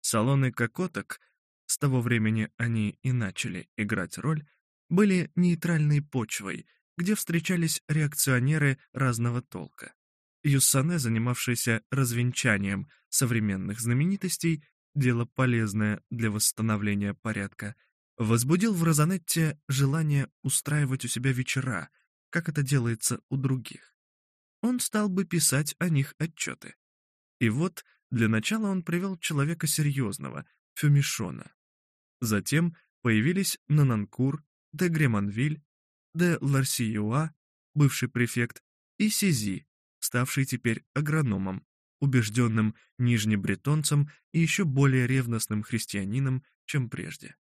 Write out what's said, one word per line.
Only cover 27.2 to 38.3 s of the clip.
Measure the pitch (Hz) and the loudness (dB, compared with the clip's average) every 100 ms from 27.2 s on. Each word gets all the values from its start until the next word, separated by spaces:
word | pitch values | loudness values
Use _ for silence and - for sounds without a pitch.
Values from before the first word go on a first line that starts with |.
| _ _ | _ _
И | 113 | 0
вот | 117 180 - - _ _ | 2 -2 -4 -20 _ _
для | 120 110 | 0 2
начала | 110 110 220 208 | 2 0 -2 -2
он | 190 | -2
привёл | 170 170 190 185 | -2 -4 -4 -6
человека | - 147 143 170 151 | -4 -2 -2 -2 -2
серьёзного, | - 147 139 113 98 65 71 - _ _ - | 0 0 0 -4 -4 -10 -10 -14 _ _ 0
Фюмишона. | 151 143 135 - 92 62 - _ _ _ _ _ _ _ | 4 4 2 -4 -6 -8 -16 _ _ _ _ _ _ _
Затем | 117 104 - 147 170 165 _ _ | 0 0 2 0 0 -4 _ _
появились | 120 110 131 180 185 - _ | 2 4 2 0 -2 -4 _
Нананкур, | 151 135 113 101 - 135 147 _ _ _ | 4 4 2 -4 -2 -2 -2 _ _ _
де | 151 180 | -2 0
Греманвиль, | 160 143 107 101 101 147 151 _ _ _ _ _ | 2 2 2 -2 -2 -2 -4 _ _ _ _ _
де | 160 175 165 | 0 0 2
Ларсиюа, | 139 139 131 - 113 107 104 127 160 _ _ _ _ | 0 0 0 -2 -2 -2 0 0 -2 _ _ _ _
бывший | 147 143 - 123 | 2 2 2 -4
префект, | 120 120 | -2 -2